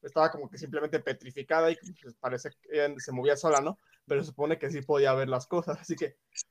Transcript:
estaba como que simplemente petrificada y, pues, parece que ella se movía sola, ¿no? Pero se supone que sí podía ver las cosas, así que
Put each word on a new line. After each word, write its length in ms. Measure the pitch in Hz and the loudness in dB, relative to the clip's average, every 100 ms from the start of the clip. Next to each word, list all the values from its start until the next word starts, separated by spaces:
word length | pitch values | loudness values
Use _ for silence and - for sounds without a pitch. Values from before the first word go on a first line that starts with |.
estaba 300 | 147 160 160 | -2 2 2
como 180 | 156 135 | 2 -10
que 80 | - | -12
simplemente 440 | 147 151 151 156 | -6 -4 -2 -2
petrificada 680 | - 131 127 143 135 160 165 | -2 -6 -8 -12 0 4 4
y, 60 | 165 185 180 | 2 -8 -20
pues, 120 | 127 | -20
parece 340 | - 127 123 147 | -8 -4 -4 -8
que 60 | _ - | _ -4
ella 220 | 151 147 143 | 0 0 -2
se 140 | 139 | -8
movía 240 | 127 135 143 | 0 2 2
sola, 240 | 165 147 | 4 4
¿no? 180 | 147 196 _ _ - | 2 -6 _ _ -4
Pero 160 | 143 | -2
se 60 | 156 | -2
supone 300 | 147 147 160 | -4 -2 -2
que 120 | - | -4
sí 100 | 143 | -6
podía 320 | 131 143 135 | 0 4 4
ver 160 | 131 131 | 4 2
las 180 | 127 - | -2 0
cosas, 320 | 180 165 143 | -2 -2 -8
así 160 | - 160 | -6 -6
que 200 | 160 _ _ - - | -6 _ _ -14 -14